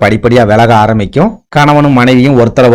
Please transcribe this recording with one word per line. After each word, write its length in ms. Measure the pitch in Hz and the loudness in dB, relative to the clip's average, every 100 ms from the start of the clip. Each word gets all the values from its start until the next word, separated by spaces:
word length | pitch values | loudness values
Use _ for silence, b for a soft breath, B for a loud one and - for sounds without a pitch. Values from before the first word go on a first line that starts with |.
படிப்படியா 420 | 104 110 117 123 107 | -2 -2 0 0 0
விலக 220 | 107 117 113 | 2 2 2
ஆரம்பிக்கும். 480 | 107 110 95 135 208 - _ 147 | 0 -2 -4 -2 -4 -4 _ -2
கணவனும் 420 | 147 147 143 131 | 0 2 0 0
மனைவியும் 380 | 123 127 135 127 | 0 0 0 0
ஒருத்தரை 300 | 117 - 123 | 0 0 0